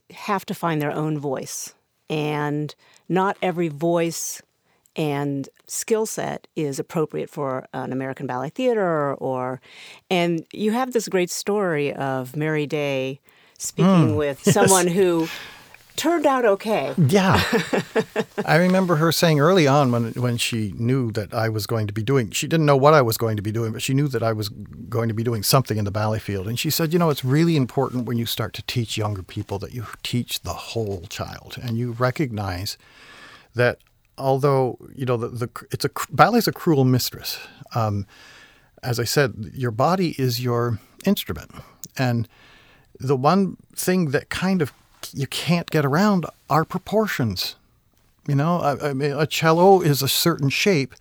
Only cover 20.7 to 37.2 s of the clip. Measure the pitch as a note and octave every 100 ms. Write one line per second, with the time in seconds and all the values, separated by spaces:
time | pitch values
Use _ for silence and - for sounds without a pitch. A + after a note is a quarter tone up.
20.7 | F2+ A#2 C3+ A#2 G#2+ F#2+ A#2 A2+ A2 G2+
21.7 | A2+ G#2 G#2+ G#2+ C#3 G#2 - D3+ E3 D3+
22.7 | C#3 C#3+ D#3 A#2 A2 A2+ G#2+ G2+ A2 A2+
23.7 | A2+ - C3+ D3 A#2+ A2+ G#2+ G#2 - G2+
24.7 | - - A2+ A2+ G#2+ A#2 A2+ - C#3 -
25.7 | G#2+ G2+ G#2+ G#2+ G#2+ - G2 F#2+ A#2+ D#3+
26.7 | - E3 F3 E3+ C#3 B2+ C#3+ E3+ D#3+ B2
27.7 | - B2+ B2+ A2+ A#2 A2+ - A2 - -
28.7 | B2+ A2+ - G#2 G2+ F2 G#2+ - G2 -
29.7 | B2 G#2 - - A#2+ A#2+ - F2 E2 -
30.7 | A#2 G#2+ F#2+ F2+ - F2 F2 - - B2
31.7 | A2+ B2 A#2 B2+ B2 C#3 G#2 G2 E2+ G#2
32.7 | - _ - - - - - _ A#2+ B2
33.7 | - _ _ _ - C3+ C3+ C#3+ C3+ B2+
34.7 | - - - B2 A#2+ A#2 A#2+ A#2 - -
35.7 | - - - - D3 E3+ A#3 F3+ - -
36.7 | C#3+ B2+ B2+ - -